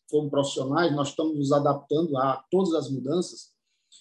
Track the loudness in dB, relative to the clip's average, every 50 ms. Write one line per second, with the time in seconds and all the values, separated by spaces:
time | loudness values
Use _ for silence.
0 | _ -2 -2 0 0 0 0 0 -2 0 -2 -4 -4 -2 0 2 2 2 2 0
1 | -2 -2 -2 -2 -2 -2 0 0 2 2 2 4 4 2 0 0 -2 -2 0 0
2 | 0 0 0 0 0 0 0 -2 -4 _ 0 2 2 2 0 0 -2 -2 -4 -4
3 | -2 -2 -2 -2 -2 -4 -8 -18 -20 -20 _ _ _ _ _ _ _ _ -20 -20